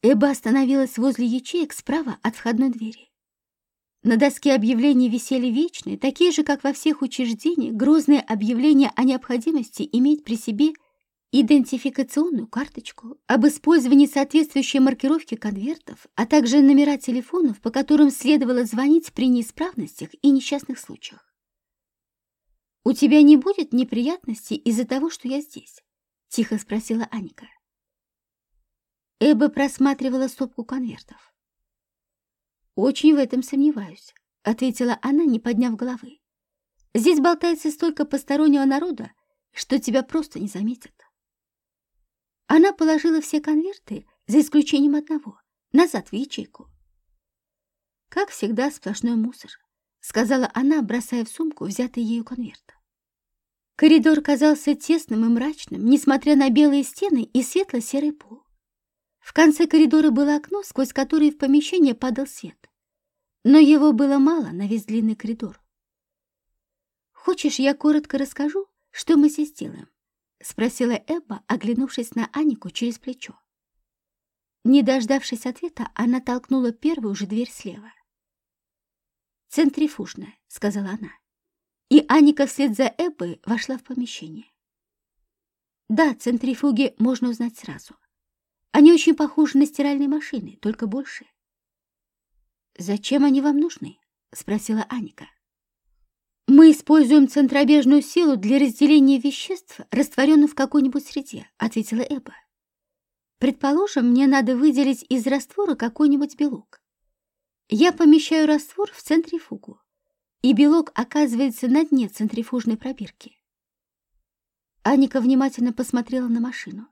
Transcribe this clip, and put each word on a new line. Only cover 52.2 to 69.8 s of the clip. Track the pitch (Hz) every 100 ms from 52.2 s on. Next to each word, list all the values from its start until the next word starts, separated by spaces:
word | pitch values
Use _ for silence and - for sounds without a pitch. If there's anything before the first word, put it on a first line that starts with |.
| 226
конверт. | 247 220 - _ _ _ _ _ _ _ _ _ _ _ -
Коридор | 311 320 294 302
казался | 294 285 302 302 294 294
тесным | - 320 - 220 226
и |
мрачным, | 233 269 311 - - 214
несмотря | 285 - 262 294 294
на | 269
белые | 233 294 285
стены | 269 - 392 285
и | 220 240
светло-серый | 254 359 381 247 226 269 302
пол. | 302 - 233 _ _ _ _ _ _ _ _
В | -
конце | - 320 302 330
коридора | 320 311 311 311
было | 233 285 294
окно, | 294 403
сквозь | 392 - 262
которое | - 277 320 302
в | 294
помещение | 269 285 294 370 285 233
падал | 262 240 277
свет. | - 170 _ _ _ _ _ _ _ _ _
Но | 226 294
его | 285 302 302
было | 226 277 277
мало | 269 330 233
на | 170 202
весь | 220 -
длинный | 220 220 214
коридор. | 214 226 214 - _ _ _ _ _ _ _ _ _ _ _ _ _ _ _
"Хочешь, | _ - 359 294 -
я | 269
коротко | 285 302 302 294 269
расскажу, | 269 - 294 359 392 _ _
что | - - 311
мы | 294
здесь | 294 294
делаем?" | - - -